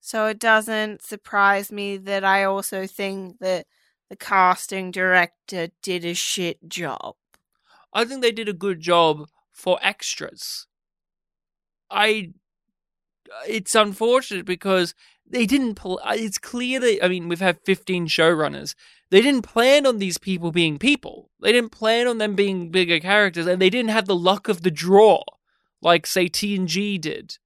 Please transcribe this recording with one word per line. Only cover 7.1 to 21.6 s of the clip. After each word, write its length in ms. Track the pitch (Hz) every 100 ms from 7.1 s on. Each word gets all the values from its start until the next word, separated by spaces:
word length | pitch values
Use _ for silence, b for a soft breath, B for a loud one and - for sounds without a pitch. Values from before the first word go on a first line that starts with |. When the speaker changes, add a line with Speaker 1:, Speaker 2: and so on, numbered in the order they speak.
| - _ _ _ b b b b
Speaker 2:
I 120 | 208
think 180 | 233 269
they 100 | 240
did 160 | 226 214
a 40 |
good 280 | 180 196 175
job 480 | 165 175 165 151 151 _ _
for 260 | - - 180
extras. 840 | 190 208 - - - - - - - _ _ _ _ _ _ _ _ _ _ _ _
I, 420 | 202 214 220 175 - _ _ _ _ _ _ _ _ _ 113 139
it's 260 | 220 185 226
unfortunate 680 | 208 190 226 254 - 196 170
because 480 | 180 196 185 170 - b b _
they 180 | 247 220
didn't 300 | 277 247 196
pl-, 240 | 185 185
uh, 100 | - 208
it's 220 | 220 190
clear 420 | - 240 247 262
that, 240 | 247 202
I 40 | 180
mean, 200 | 185 170
we've 120 | 170
had 200 | 190 175
fifteen 440 | - 190 - 180 165
showrunners. 680 | - 165 165 147 143 143 - b b b
They 100 | 190
didn't 220 | 254 269
plan 440 | - - 247 285 277
on 120 | 226
these 200 | 196 165
people 320 | - 185 170
being 260 | 165 165 147
people. 520 | 254 294 - - _ _
They 100 | -
didn't 200 | 240